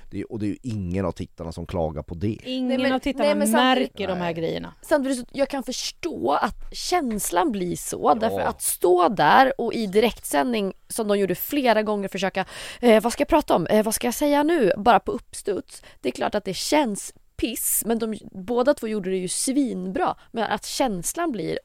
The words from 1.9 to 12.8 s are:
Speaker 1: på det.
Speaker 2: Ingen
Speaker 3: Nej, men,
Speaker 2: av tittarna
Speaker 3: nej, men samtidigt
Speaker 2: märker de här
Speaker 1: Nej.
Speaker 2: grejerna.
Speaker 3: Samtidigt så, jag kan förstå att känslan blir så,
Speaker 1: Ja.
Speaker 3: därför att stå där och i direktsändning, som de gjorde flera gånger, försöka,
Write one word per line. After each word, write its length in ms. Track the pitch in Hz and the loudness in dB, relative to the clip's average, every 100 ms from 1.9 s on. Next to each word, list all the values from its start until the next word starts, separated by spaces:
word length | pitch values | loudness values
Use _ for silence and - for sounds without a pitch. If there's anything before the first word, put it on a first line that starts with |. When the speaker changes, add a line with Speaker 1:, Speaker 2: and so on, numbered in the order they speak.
| 76 | -4
Speaker 1:
på 120 | - | -8
det. 240 | 85 104 107 | -4 -4 -4
Speaker 2:
Ingen 240 | 254 262 254 | -6 -4 -2
Speaker 3:
Nej, 100 | 254 | 0
men, 140 | 262 | 0
Speaker 2:
av 60 | 254 | 0
tittarna 260 | 285 269 | -2 0
Speaker 3:
nej, 100 | 294 | 2
men 140 | 294 214 | 2 2
samtidigt 420 | 220 254 254 - | 4 4 2 0
Speaker 2:
märker 140 | - 190 | -4 -4
de 40 | |
här 60 | 180 | -2
Speaker 1:
Nej. 100 | 175 | -4
Speaker 2:
grejerna. 400 | 165 165 170 165 - | -2 -4 -4 -8 -14
Speaker 3:
Samtidigt 360 | - 302 262 254 | 0 2 2 -4
så, 60 | - | -6
jag 160 | - 269 | -4 -2
kan 140 | 277 | -2
förstå 720 | 262 240 - - 339 254 - | -6 -8 -8 -8 -8 -4 0
att 320 | 302 233 - - | 0 0 -4 -10
känslan 800 | - - 359 262 208 - - 339 | -10 -2 0 0 -4 0 2 2
blir 240 | 202 180 165 | 0 -2 -4
så, 240 | - - | -6 -2
Speaker 1:
Ja. 100 | 247 | 2
Speaker 3:
därför 260 | 220 220 196 | 2 0 -2
att 220 | - - | -4 -4
stå 460 | - - 359 359 330 | -6 0 4 6 6
där 520 | 180 151 208 262 - | 4 6 8 6 2
och 120 | 233 | -2
i 120 | 226 214 | -2 0
direktsändning, 880 | 196 226 - - 285 269 226 196 - - | 2 2 0 -2 -2 0 -2 -4 -6 -8
som 200 | - 208 | -4 0
de 100 | 202 | 2
gjorde 160 | 190 | 0
flera 480 | 175 - 285 254 220 | -2 -4 0 2 2
gånger, 260 | 214 208 196 | 2 -2 -4
försöka, 360 | 190 190 190 185 - - - | -4 -2 -2 -6 -10 -14 0